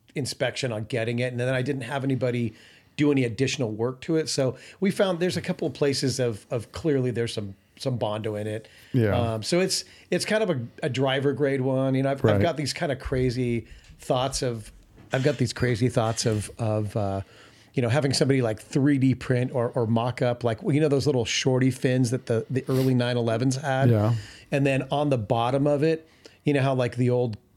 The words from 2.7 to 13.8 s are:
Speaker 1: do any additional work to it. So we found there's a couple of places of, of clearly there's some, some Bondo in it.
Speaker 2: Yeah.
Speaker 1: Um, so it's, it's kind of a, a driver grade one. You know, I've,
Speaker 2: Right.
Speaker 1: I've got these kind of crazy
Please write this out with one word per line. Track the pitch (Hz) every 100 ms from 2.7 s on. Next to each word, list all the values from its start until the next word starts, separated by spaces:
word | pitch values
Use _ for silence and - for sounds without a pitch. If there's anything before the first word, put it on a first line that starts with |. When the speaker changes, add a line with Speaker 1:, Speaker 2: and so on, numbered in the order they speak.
| - _ -
Speaker 1:
do | 147
any | 139
additional | 123 107 131 - 117
work | 107 117 131
to | - 160
it. | 151
So | - 131 - - -
we | 196
found | - 196 175
there's | 180 170
a |
couple | - 180 160
of |
places | 131 143 135 135 123
of, | 123 107 -
of | 127 107
clearly | - 165 139 127
there's | 113 117
some, | - 101 98 _ -
some | 135 120
Bondo | 110 107 107 104
in | 107
it. | 107 - - -
Speaker 2:
Yeah. | 131 110 98
Speaker 1:
Um, | 117 110
so | 104 170
it's, | 185 - - - -
it's | 170
kind | - 214
of | 214
a, | 143 117 -
a | 156
driver | 127 135 135 139
grade | 139 147 135
one. | 131 131 135
You | 131
know, | 135
I've, | 139
Speaker 2:
Right. | 120 101
Speaker 1:
I've |
got | 170 160
these | 139
kind | - 170
of | 131
crazy | - 131 127 117 123 117 110 -